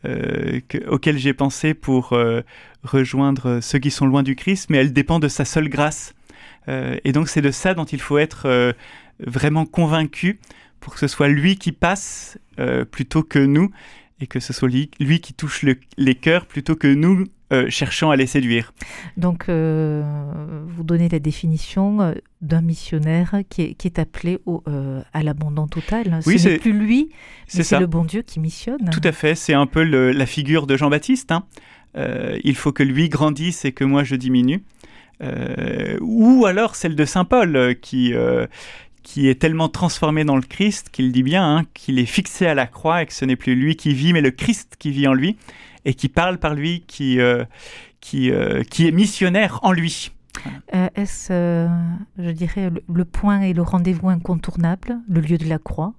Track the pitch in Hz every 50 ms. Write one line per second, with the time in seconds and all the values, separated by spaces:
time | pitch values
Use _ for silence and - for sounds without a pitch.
0 | - 139 127 135 - - - - - - - 127 127 _ - - 233 - - 135
1 | - 160 151 139 127 143 135 - 139 139 131 - - 156 156 151 - - 135 127
2 | 123 - 123 120 117 117 117 117 117 _ - - - - - _ - 127 - 139
3 | 131 127 - 131 139 139 139 131 - 127 120 120 117 - - 143 131 143 - -
4 | 147 135 131 143 139 131 135 - - - 196 190 - - 160 139 131 143 131 -
5 | - - 165 165 151 143 - - 143 - - 165 156 151 127 131 147 151 156 -
6 | - - - _ _ _ - - - - - _ _ - 135 131 131 127 127 139
7 | - - 135 147 160 151 - 160 143 143 131 - - 190 185 165 160 - - 135
8 | - - 143 147 151 151 - - - 139 127 123 123 123 120 - - - - -
9 | - - _ _ - - 120 127 - 151 151 160 160 156 - - 170 156 156 160
10 | 160 147 - - - 175 214 - - _ - - _ _ _ _ - - - -
11 | - 139 - - 147 143 147 151 143 185 196 196 - 170 - _ - 175 190 196
12 | - - - - - - - - _ _ _ - - 123 127 127 123 113 - -
13 | 135 - - 160 156 - - 147 139 139 139 151 180 202 - - - - - -
14 | _ _ _ _ 143 - - 131 120 - 123 - - 131 123 131 147 143 - _
15 | 147 135 156 170 - - - - - 143 - - - 139 131 127 - _ - -
16 | 139 135 127 127 - 160 165 175 170 _ - 151 135 - 160 - - 143 139 143
17 | 151 175 196 180 190 185 - _ _ _ 135 131 123 117 113 - 147 127 - -
18 | - 156 147 135 135 123 - 147 131 120 117 117 113 - _ _ - - - -
19 | - 170 - - 170 180 175 170 - - 175 160 160 160 156 156 156 151 151 151
20 | 151 147 147 147 143 143 147 156 151 156 160 151 151 165 170 170 170 160 170 170
21 | 170 170 170 160 143 151 151 - - 165 160 160 - - - 202 190 202 208 208
22 | 202 170 156 - - _ _ _ 175 147 165 165 165 165 165 - - - - 156
23 | 151 156 160 170 175 170 - 202 196 _ - - 170 - - _ - 185 170 -
24 | 160 - _ - - 170 180 - - - 175 160 - - 147 139 139 135 135 131
25 | - _ _ 156 156 151 151 147 151 151 147 151 151 151 - 165 - - 214 220
26 | 233 196 165 160 160 156 190 180 170 - 247 208 - 226 214 208 214 214 233 262
27 | 302 311 - - - - - - - - - 180 165 - - 143 180 175 160 165
28 | 170 160 180 214 240 - - 160 156 160 165 - - - 254 285 240 175 160 156
29 | 156 180 156 - - 151 160 165 - - 151 139 143 139 - 160 160 165 151 131
30 | 127 127 131 139 135 123 - - 147 135 156 160 147 139 135 131 151 147 143 151
31 | 147 - 262 247 - - - 175 - _ _ - - - - - _ _ _ -
32 | 139 - - - - - - - - - 139 - - 151 139 - 143 135 131 135
33 | 165 170 143 151 151 156 147 135 160 175 170 - - 139 123 - 139 135 139 143
34 | 143 123 135 127 127 127 127 127 123 127 151 202 - - _ _ - - - -
35 | - _ _ _ - - - - - - - - - - - - - - 53 -
36 | - - 220 233 220 233 262 262 233 196 180 196 226 220 - - - 175 156 147
37 | 151 139 - 185 180 - - 254 220 180 151 135 127 123 123 - - - - 127
38 | 123 120 120 120 120 120 123 120 117 117 - - - - - - - - - _
39 | - - - 147 139 135 131 131 - 160 160 160 160 156 - - 180 170 - -
40 | - 156 151 156 156 147 139 131 127 - - - 196 208 196 - - - - -
41 | 135 127 123 127 131 131 160 185 190 156 147 160 165 - _ - - - 139 127
42 | 123 117 - - 185 - - - 190 170 156 139 127 117 - - - 160 165 175
43 | 165 - - - 135 131 131 127 - - 127 123 131 151 160 160 - 156 143 127
44 | 139 170 175 165 147 131 127 - - - 233 - - _ - _ - 151 139 139
45 | 139 139 135 131 135 180 220 - _ - - - - - - - _ 143 127 -
46 | - 135 _ - 170 185 185 180 - 156 151 147 143 165 175 170 170 _ - -
47 | 143 135 127 127 123 123 123 120 120 113 - - - - - - - - _ _
48 | - - - 139 127 123 135 - - - - - - - - - 165 165 160 170
49 | 214 196 - - 190 185 175 202 220 185 - - - 226 185 170 165 165 170 -
50 | - - - - _ _ _ - - 139 135 139 - - - 185 185 185 _ -
51 | 202 196 - - - - 185 175 175 175 170 170 170 170 170 170 170 170 170 180
52 | 196 - _ - 175 170 165 160 175 165 - - 196 180 165 165 - - 175 175
53 | 180 - - - - 202 202 196 196 190 180 165 175 165 - 185 175 185 185 165
54 | 160 185 185 170 170 - 180 165 - - - 175 170 165 175 190 - - 240 240
55 | 233 220 185 165 156 151 170 165 160 160 160 151 156 - - - 156 190 240